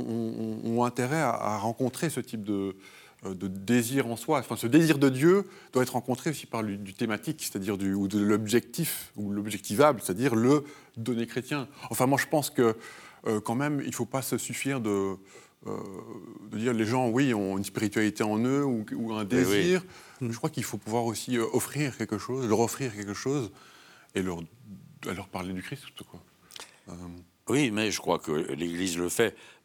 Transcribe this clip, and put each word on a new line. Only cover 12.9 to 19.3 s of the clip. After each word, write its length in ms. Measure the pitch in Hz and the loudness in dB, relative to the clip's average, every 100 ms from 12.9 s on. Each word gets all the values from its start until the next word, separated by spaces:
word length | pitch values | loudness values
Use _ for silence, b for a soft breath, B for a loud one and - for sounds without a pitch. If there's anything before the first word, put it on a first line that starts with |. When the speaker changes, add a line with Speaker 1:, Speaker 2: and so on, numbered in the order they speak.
| B B B - | B B B -2
Speaker 1:
euh, 160 | 107 | -2
quand 140 | - 120 | 0 0
même, 260 | 147 147 | 0 -2
il 80 | 127 | -2
ne 60 | 123 | -4
faut 100 | 117 | -4
pas 160 | 135 | -4
se 160 | 123 120 | -2 -4
suffire 420 | - 123 135 139 | -4 -6 -2 -2
de, 380 | 107 101 98 95 98 B B B - | 2 2 2 -2 -10 B B B -10
euh, 120 | 104 101 92 113 113 - 113 104 | -8 -10 -12 -14 -14 -14 -16 -10
de 80 | 107 | -2
dire 140 | 117 | 2
les 140 | 117 110 | 2 2
gens, 240 | 127 123 | 2 2
oui, 240 | 117 143 | 4 4
ont 240 | 110 95 95 | 4 2 0
une 80 | 101 | -2
spiritualité 580 | - 107 113 107 101 | -2 0 2 2 2
en 140 | 110 107 | 2 2
eux 260 | 120 139 | 2 2
ou, 220 | 143 120 104 - | 2 0 -4 -4
ou 160 | 113 | -4
un 100 | 107 | -2
Speaker 2:
Oui, 20 | |
oui. 20 | |
Speaker 1:
désir. 560 | 104 | 0